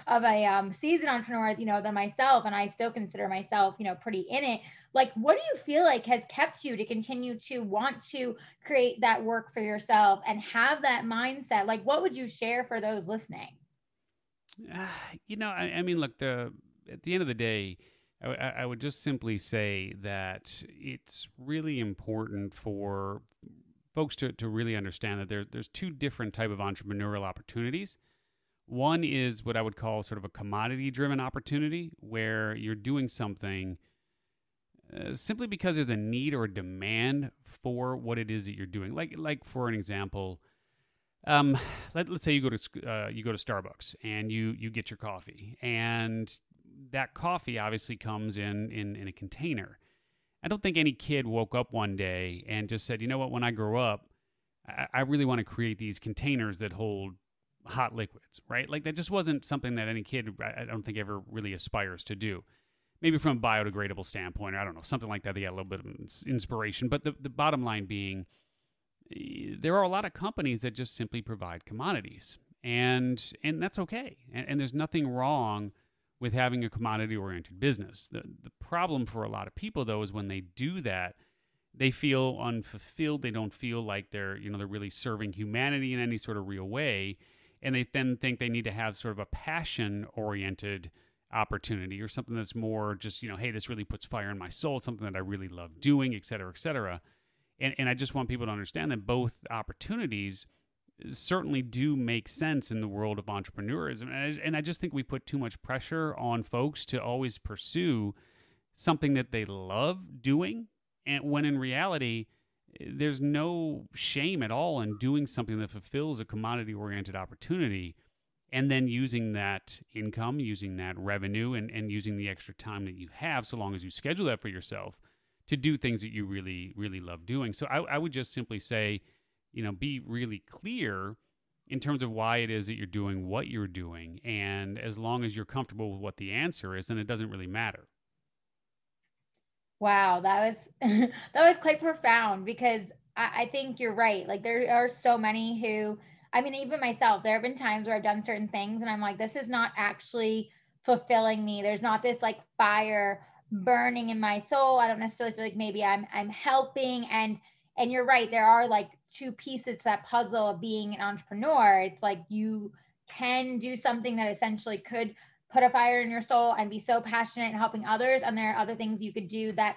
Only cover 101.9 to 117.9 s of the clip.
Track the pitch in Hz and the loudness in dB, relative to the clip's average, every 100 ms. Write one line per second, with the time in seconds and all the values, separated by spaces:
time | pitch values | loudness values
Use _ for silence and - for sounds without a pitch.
101.9 | 143 117 117 - - 160 147 - 110 107 | 2 0 0 -4 -2 0 0 0 -2 -2
102.9 | 101 107 104 98 101 - - 104 151 156 | -2 -2 -2 -4 -6 -6 -6 -4 -4 -4
103.9 | 117 123 131 143 151 156 156 151 170 180 | -6 -8 -6 -4 -4 -2 -2 -2 -4 -4
104.9 | 143 127 135 - 143 120 - - 131 - | -4 -4 -6 -4 -4 -4 -6 -6 -6 -2
105.9 | 165 156 - 120 117 110 123 139 147 - | -2 -2 -2 0 0 0 0 0 -2 -4
106.9 | 127 107 123 131 - - 104 - 165 175 | -4 -2 -2 -2 -4 -8 -8 -4 0 2
107.9 | 120 104 - _ _ _ _ _ - - | 2 0 -4 _ _ _ _ _ -2 2
108.9 | 160 147 135 123 117 101 98 92 101 143 | 2 4 2 2 -2 -4 -6 -4 0 0
109.9 | 185 180 135 123 143 185 226 226 _ _ | -2 -8 -4 2 2 2 -4 -10 _ _
110.9 | _ - 143 139 147 147 139 131 131 190 | _ -4 -2 2 2 2 2 0 0 0
111.9 | 165 127 113 110 _ _ _ _ - - | 0 0 -2 -6 _ _ _ _ -16 -10
112.9 | 135 147 135 143 147 165 170 160 147 - | -2 -2 0 0 2 0 -2 -2 -6 -10
113.9 | - - 143 156 185 113 117 170 143 107 | -6 -4 0 0 0 0 0 0 0 -2
114.9 | 104 127 147 143 - 110 110 107 104 - | 0 2 2 0 -2 -4 -4 -4 -8 -6
115.9 | 139 156 131 110 107 113 120 110 104 104 | -4 -2 -4 -6 -4 -2 -2 -4 -6 -6
116.9 | 101 98 95 92 - - 180 143 95 90 | -6 -6 -6 -8 -10 -4 0 0 -2 -6